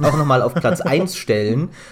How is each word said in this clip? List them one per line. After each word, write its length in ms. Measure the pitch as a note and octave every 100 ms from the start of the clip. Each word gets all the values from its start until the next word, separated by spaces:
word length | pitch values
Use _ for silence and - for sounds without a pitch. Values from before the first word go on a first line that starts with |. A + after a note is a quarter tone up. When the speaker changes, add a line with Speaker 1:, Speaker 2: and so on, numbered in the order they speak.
Speaker 1:
auch 160 | D3 D3
noch 80 | C#3+
mal 160 | B2+
auf 120 | A2+
Platz 260 | E3+ B2+ F3
Speaker 2:
<laughs> 20 |
Speaker 1:
eins 340 | - D3 F3+ -
stellen. 520 | - G#2+ G#2 B2 F3 - -